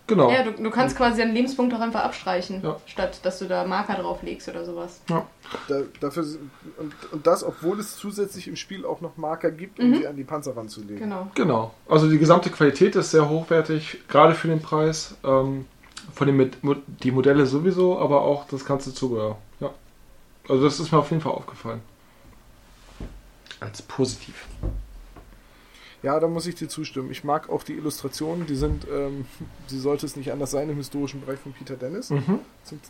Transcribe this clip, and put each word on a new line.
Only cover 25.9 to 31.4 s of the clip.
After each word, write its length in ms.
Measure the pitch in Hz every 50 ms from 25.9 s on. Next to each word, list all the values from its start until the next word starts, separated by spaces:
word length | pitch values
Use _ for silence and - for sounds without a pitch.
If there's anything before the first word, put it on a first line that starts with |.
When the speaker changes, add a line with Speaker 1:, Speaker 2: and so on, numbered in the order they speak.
| - - -
Speaker 3:
Ja, 160 | 135 147 156
da 80 | 160 165
muss 200 | 170 165 156 175
ich 80 | 170
dir 120 | - 160 147
zustimmen. 440 | - 156 156 - - 135 131 135
Ich 120 | - - -
mag 240 | 143 143 160 - -
auch 120 | - 143
die 120 | - - 151
Illustrationen, 760 | - 151 151 - - - 139 - - 151 160 170 175 170 151
die 80 | 143
sind, 320 | 131 147 151 151 147 - -
ähm, 340 | 143 143 143 139 139 139 131 - - - 160 -
<laughs> 220 | - - - -
die 80 | 135 135
sollte 300 | 127 143 147 139 - 143
es 80 | -
nicht 160 | 147 127 131
anders 180 | 127 143 143 131
sein, 180 | 147 139 143 156
im 80 | 147 143
historischen 440 | 135 - - 143 143 135 - 139
Bereich 160 | 131 131 135
von 140 | 131